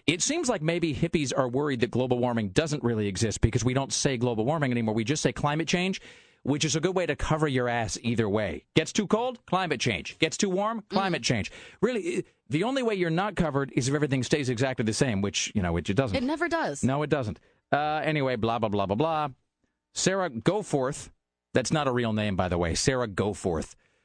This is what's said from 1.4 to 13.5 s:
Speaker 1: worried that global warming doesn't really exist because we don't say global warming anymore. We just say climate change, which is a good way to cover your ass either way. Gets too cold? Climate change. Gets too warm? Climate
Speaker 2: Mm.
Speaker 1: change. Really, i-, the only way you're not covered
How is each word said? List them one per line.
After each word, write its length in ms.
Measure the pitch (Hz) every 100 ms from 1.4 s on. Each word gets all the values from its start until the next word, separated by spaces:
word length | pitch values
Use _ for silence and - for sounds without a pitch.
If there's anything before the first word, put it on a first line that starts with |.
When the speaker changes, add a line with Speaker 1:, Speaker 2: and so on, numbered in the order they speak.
| 131
Speaker 1:
worried 300 | 127 151 127
that 120 | 110
global 260 | 113 127 123
warming 300 | 123 117 104
doesn't 340 | 92 160 143
really 240 | 117 113 104
exist 340 | 95 110 -
because 240 | 113 120
we 80 | 117
don't 200 | 127 135
say 240 | - 147 127
global 280 | 123 110
warming 280 | 113 160 139
anymore. 220 | 123 110
We 100 | 110
just 180 | 110 151
say 100 | 147
climate 360 | - 147 151 160
change, 320 | 175 185 190 - - - _
which 220 | 113 147
is 100 | 156
a 60 | 151
good 160 | 170 185
way 100 | 165
to 80 |
cover 320 | 139 - 156 156
your 220 | 127 123
ass 300 | 120 110 -
either 260 | 117 113 107
way. 360 | 107 101 73 -
Gets 180 | - 160
too 140 | - 196
cold? 320 | 214 247 247 -
Climate 340 | 180 180 127
change. 380 | 123 90 - -
Gets 180 | 156 -
too 140 | 202
warm? 320 | 180 208 226 -
Climate 340 | 196 196 156
Speaker 2:
Mm. 40 | 117
Speaker 1:
change. 260 | 120 - - - -
Really, 380 | 220 240 170 -
i-, 40 | - _ -
the 160 | 143
only 180 | 214 277
way 140 | 233 202
you're 140 | 175
not 260 | 160 208 185
covered 340 | 165